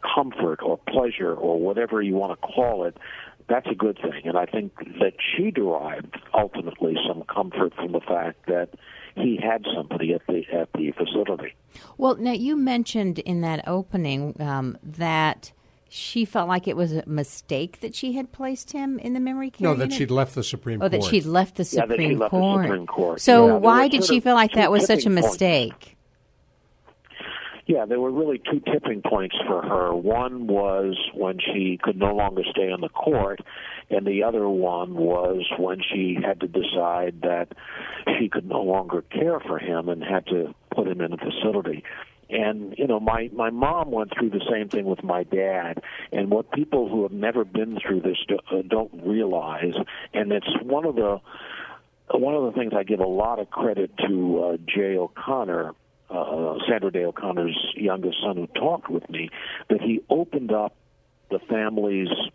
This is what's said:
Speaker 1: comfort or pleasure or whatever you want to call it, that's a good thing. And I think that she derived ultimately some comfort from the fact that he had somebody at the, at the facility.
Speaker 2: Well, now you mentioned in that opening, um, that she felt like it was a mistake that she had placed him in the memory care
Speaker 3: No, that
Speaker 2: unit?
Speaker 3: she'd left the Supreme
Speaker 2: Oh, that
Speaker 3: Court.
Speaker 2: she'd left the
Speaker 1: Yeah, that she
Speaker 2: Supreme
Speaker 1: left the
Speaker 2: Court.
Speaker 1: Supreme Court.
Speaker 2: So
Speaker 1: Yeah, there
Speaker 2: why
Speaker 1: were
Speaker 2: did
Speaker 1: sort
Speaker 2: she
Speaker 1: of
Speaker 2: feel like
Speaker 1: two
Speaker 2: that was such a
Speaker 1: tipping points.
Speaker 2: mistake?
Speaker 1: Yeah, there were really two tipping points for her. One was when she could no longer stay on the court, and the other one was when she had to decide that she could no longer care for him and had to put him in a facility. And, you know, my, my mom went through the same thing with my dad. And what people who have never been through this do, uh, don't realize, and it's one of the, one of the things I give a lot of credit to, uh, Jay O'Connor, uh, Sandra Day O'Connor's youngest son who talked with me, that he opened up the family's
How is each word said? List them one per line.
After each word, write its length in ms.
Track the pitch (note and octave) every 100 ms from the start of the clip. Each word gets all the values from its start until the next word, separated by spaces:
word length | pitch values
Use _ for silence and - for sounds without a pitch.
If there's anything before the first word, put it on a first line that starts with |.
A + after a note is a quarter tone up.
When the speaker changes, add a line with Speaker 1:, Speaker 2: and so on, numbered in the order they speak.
| -
Speaker 1:
comfort 460 | - C3+ - - D#2+
or 160 | - - -
pleasure 460 | - B2 - F2+
or 240 | E2 E2+ E2
whatever 420 | F2 G2 A#2 A2
you 140 | G2+
want 260 | F#2+ F#2+ E2
to 60 | -
call 380 | - B2 G#2+
it, 120 | F2 - - - - - -
that's 180 | A#2+ -
a 80 |
good 240 | G2+ G#2+ G2+
thing. 220 | - -
And 140 | E3+ F2+
I 80 | F2+
think 260 | - G3+ - - -
that 140 | - -
she 320 | - - G3+
derived 640 | D#3 G2 D#2+ D#2 - - - -
ultimately 640 | A2 G#2 - - - E2+ D#2+ -
some 160 | E2+
comfort 500 | - G2+ F#2+ - F#2
from 180 | - F2+
the 80 | E2+
fact 460 | - F2 E2+ - -
that 240 | F2 F2 - - - - -
he 200 | A#2 A2
had 220 | G#2+ A2+ G#2+
somebody 400 | - D2+ E2+ E2
at 100 | F2 -
the, 160 | F2 -
at 160 | E2+ D#2+
the 180 | - D2+
facility. 600 | C#2 E2+ - G#2 F2+ C2 - _ - - -
Speaker 2:
Well, 180 | C4 B3
now 160 | A#3+
you 240 | A#3 B3 D4+
mentioned 600 | C4 A#3+ A#3 A3+ G3 D#3+
in 220 | - F3
that 260 | E3 D#3 -
opening, 760 | F3+ F#3 F#3 D3+ C3+ C#3+ -
um, 380 | D3 C3+ C3 -
that 720 | - D#3 E3 D#3+ D#3 - - _ _ _ _
she 360 | - - A#3+
felt 240 | A3+ G#3+ F3
like 200 | F#3 F3+
it 80 | D#3
was 160 | F3
a 100 | D#3 -
mistake 720 | D3+ C#3+ - - C3+ E3+ -
that 160 | A3+ -
she 160 | C4
had 180 | B3+ B3+
placed 400 | - C4+ C4 -
him 300 | D4 C#4 C4+
in 140 | A#3
the 60 | B3+
memory 300 | B3+ C4 C4+
care 160 | - F3+
Speaker 3:
No, 80 |
that 120 | C#3+ C3
Speaker 2:
unit? 120 | C4+
Speaker 3:
she'd 120 | C3
left 240 | B2+ C3+ -
the 80 |
Supreme 380 | A2+ - - A2+
Speaker 2:
Oh, 60 | F#3+
that 120 | F#3
Speaker 3:
Court. 100 | G3
Speaker 2:
she'd 140 | G3
left 320 | D#3 E3+ F#3+ -
the 120 | F3
Speaker 1:
Yeah, 140 | C3+ A#2
that 100 | D3+
she 60 |
Speaker 2:
Supreme 140 | D#3 B2
Speaker 1:
left 140 | A2
the 60 | F#2
Speaker 2:
Court. 260 | F#2+ G3 F3
Speaker 1:
Supreme 200 | F#2+ E2+
Court. 340 | - - E2+
Speaker 2:
So 120 | -
Speaker 1:
Yeah, 200 | A#3+ A#3
there 60 | G#3+
Speaker 2:
why 240 | A3 A#3
Speaker 1:
were 40 | C4+
Speaker 2:
did 160 | C4+
Speaker 1:
sort 40 | F#3+
Speaker 2:
she 80 | B3+
Speaker 1:
of 60 |
Speaker 2:
feel 100 | B3
like 180 | A#3+ A3
Speaker 1:
two 80 | A3
Speaker 2:
that 100 | G3
was 160 | G#3 G3
such 120 | A3
a 40 |
Speaker 1:
tipping 120 | A3+
points. 180 | F#3 A2+
Speaker 2:
mistake? 640 | F#2+ F#3 D#3 A2+ - - _ _ _ _ _ _ _ _ _ - _ _ - - - - - -
Speaker 1:
Yeah, 180 | D3+
there 160 | G#2+ A#2+
were 100 | B2+
really 280 | C3 D#3 C3
two 220 | - D3
tipping 420 | - D3 - G#2+
points 340 | - G#2+ F#2+ - -
for 140 | F#2
her. 340 | F2 F#2+ F2+
One 520 | F2 F2 A2+ B2+ B2+ A2+
was 500 | G2+ G2+ F#2+ G2 F#2 -
when 260 | - F#2+ F#2
she 400 | - G2+ F#2 F2+
could 160 | - F#2+
no 160 | G2+
longer 280 | G#2 G2+ F#2+ F2
stay 200 | - F#2+
on 100 | F#2
the 80 | E2+
court, 520 | - - C#3 G2 G2+ - - - - -
and 160 | G3+ G3+
the 160 | G3
other 260 | G#3+ A3+ G#3
one 460 | F#2+ F2+ F2 F2+
was 500 | F2 E2 F2 F2+ F#2 E2+ F2+
when 220 | F#2 F#2+
she 340 | F#2 G2+ F#2 F2+
had 180 | F#2 F#2
to 80 | F#2
decide 720 | E2+ F2+ F#2 F2 F2 F2+ F2
that 260 | F2 F2 F2 - - - - - - -
she 120 | A2
could 160 | G#2+ -
no 160 | -
longer 400 | F#2+ F#2+ F#2 F2
care 360 | - - E3 E3
for 180 | - D#2+
him 320 | F#2 E2+ E2+
and 120 | E2+
had 240 | D#2 F#2+ F2+
to 260 | F2+ E2 - _
put 120 | - F#2
him 160 | F2+
in 100 | E2+
a 60 | E2+
facility. 640 | - - A2 G2+ F2+ D2+ - - - _ _
And, 440 | A#2+ G#2+ G#2+ G2+ G2
you 80 | C3+
know, 140 | A2
my, 300 | G#2+ A2+ A#2
my 160 | A#2 A2+
mom 400 | A#2 C3+ E3+ D3+
went 220 | A#2 G#2 -
through 120 | A#2
the 140 | G2+ -
same 180 | A2+ G#2
thing 160 | G#2+
with 180 | G2 F#2
my 220 | F#2+ F2+
dad. 580 | F2+ - - C3 - - - - -
And 180 | - G2
what 200 | G#2 -
people 360 | - D3+ C#3 A#2
who 140 | A2
have 100 | G2
never 320 | G2+ G#2 A#2
been 340 | G#2 F#2 A2 G#2+ -
through 140 | F#2+
this 180 | F2+ F2+ -
do, 100 | G2 -
uh, 120 | F#2 F#2
don't 260 | A2 A2 F2
realize, 720 | F2 G#2+ G#2+ F2 D#2 D#2 F2 - - - -
and 200 | - G#2
it's 160 | G#2 - -
one 220 | A#2 C#3
of 100 | D#3+
the, 260 | B2 G#2+ G2+ - - - - - - _ _ _
one 240 | B2+ B2+
of 100 | D3+
the 80 | B2+
things 200 | A#2+ A#2
I 80 | G#2
give 180 | G2 G#2
a 60 | F#2
lot 320 | F#2 A2 A#2
of 120 | G2+
credit 400 | - A2+ G2+ F#2 - F#2+
to, 360 | F#2+ F2+ E2+
uh, 140 | F2 E2+ E2
Jay 300 | G2+ G2 F#2+
O'Connor, 800 | F2 - - C3+ G#2 E2+ D#2+ - _ _ _
uh, 440 | F2+ D#2+ D#2 E2 D#2+ -
Sandra 220 | A#2 G2
Day 120 | F#2
O'Connor's 520 | F2 - G2+ F2+ E2+ D#2 -
youngest 440 | - G2+ F#2+ F#2+ -
son 140 | - F#2
who 100 | E2+
talked 420 | - D3+ E3+ -
with 180 | F3 -
me, 220 | D#3+ E3 - - - -
that 100 | G#2+
he 200 | A2+ A2+ -
opened 420 | C#3+ E3+ D3 A#2+
up 220 | G#2+ G#2 _ _ _ _ _ _
the 80 | G2
family's 680 | - A2 G#2+ G#2+ G#2 G2 F#2 - -